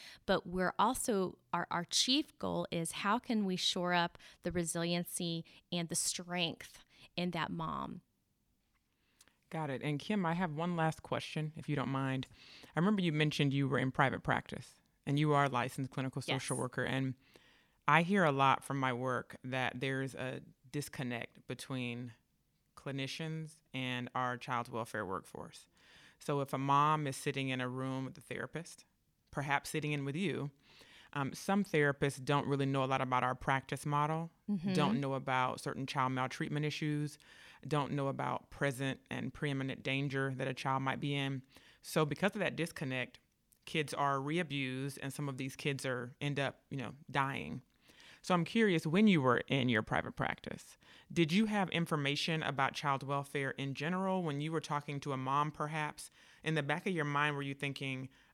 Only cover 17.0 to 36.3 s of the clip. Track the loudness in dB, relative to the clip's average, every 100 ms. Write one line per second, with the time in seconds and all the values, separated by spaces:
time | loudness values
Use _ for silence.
17 | -2 -4 _ -20 _ _ _ _ 4 4
18 | 6 6 6 6 6 6 2 0 0 0
19 | -2 -2 -4 -12 -6 -4 -2 -2 -2 -2
20 | -4 -4 -6 -6 -12 -20 -10 -8 -6 -6
21 | -6 -6 -8 -12 -10 -10 -6 -6 -4 -6
22 | -10 -14 _ _ _ _ _ -14 -8 -4
23 | -4 -6 -6 -6 -8 -14 _ -6 -4 -4
24 | -4 -2 -2 -2 -4 -4 -2 -6 -4 -4
25 | -4 -4 -6 -14 -14 -16 -20 _ -20 -20
26 | -20 -14 -4 -2 0 0 4 6 6 4
27 | 0 -4 -4 -2 -2 -2 -2 -4 -4 -4
28 | -6 -10 -10 -8 -6 -8 -10 -16 -20 _
29 | _ _ _ -6 0 0 0 -4 -2 -2
30 | -2 -2 -2 -2 -4 -8 _ -20 -20 -20
31 | -10 -2 -2 -2 0 2 4 4 4 4
32 | 0 0 0 2 2 2 2 2 2 0
33 | 2 2 2 0 0 0 0 -6 0 2
34 | 2 0 -4 _ -4 -2 2 4 4 2
35 | 0 -2 0 0 2 -2 -6 -6 -4 0
36 | 2 2 -2